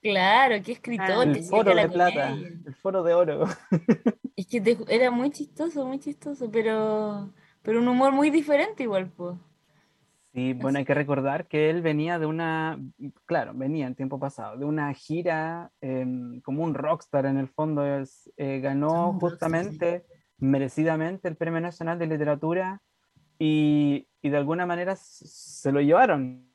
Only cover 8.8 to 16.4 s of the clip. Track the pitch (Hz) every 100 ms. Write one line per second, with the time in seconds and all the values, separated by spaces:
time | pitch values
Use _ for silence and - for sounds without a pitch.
8.8 | 247 196 185 - 175 175 _ _ _ _
9.8 | _ _ _ _ _ 127 127 127 131 139
10.8 | 135 143 143 139 135 147 - 151 151 165
11.8 | 165 151 156 175 156 160 165 160 160 139
12.8 | 131 _ 139 - - 165 117 120 135 156
13.8 | 131 123 135 135 139 - 104 113 147 151
14.8 | 147 135 - 160 175 160 160 170 170 _
15.8 | 135 131 127 127 123 123